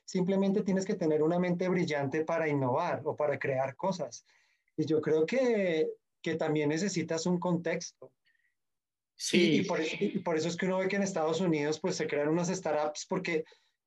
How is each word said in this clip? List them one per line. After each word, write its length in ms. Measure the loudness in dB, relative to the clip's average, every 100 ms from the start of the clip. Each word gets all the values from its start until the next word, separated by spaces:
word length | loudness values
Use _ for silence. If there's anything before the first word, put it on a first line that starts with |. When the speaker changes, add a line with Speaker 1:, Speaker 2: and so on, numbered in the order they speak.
| -4
Speaker 1:
simplemente 580 | -2 2 2 2 2
tienes 220 | 2 0 0
que 100 | 0
tener 260 | 2 2
una 160 | 2 2
mente 300 | 0 0 0
brillante 560 | 0 0 0 -2 -2
para 240 | -2 0 0
innovar 540 | 0 2 0 0 -2
o 120 | -4 -2
para 220 | -2 0
crear 380 | -2 -2 -2 -4
cosas. 500 | -4 -4 -6 -12 -20 _ _ _ _ -4
Y 80 | 0
yo 160 | 2
creo 240 | 2 2 2
que, 640 | 2 2 2 2 2 0 -4 _ _
que 140 | -4 -2
también 340 | 0 2 2
necesitas 560 | 0 -2 -2 -2 -2 0
un 140 | 0
contexto. 720 | 0 0 0 -4 -8 -16 -20 _ _ _ _ _ _ _ _ _ _ -10
Speaker 2:
Sí. 420 | 0 4 6 4
Speaker 1:
Y, 20 |
y 40 |
por 180 | 2 -2
eso, 140 | -2 -2
y 200 | -2 -2
por 180 | -2 0
eso 100 | -2
es 80 | -2
que 100 | -2
uno 120 | 0
ve 100 | 0
que 80 | 0
en 80 |
Estados 380 | -2 0 0 0
Unidos, 380 | 2 2 0 -2
pues, 160 | -4 -4
se 120 | -2
crean 220 | 0 0
unas 180 | 0 0
startups 560 | -2 -2 0 -2 -4 -6
porque, 360 | -4 -2 -4 -4 _ _ _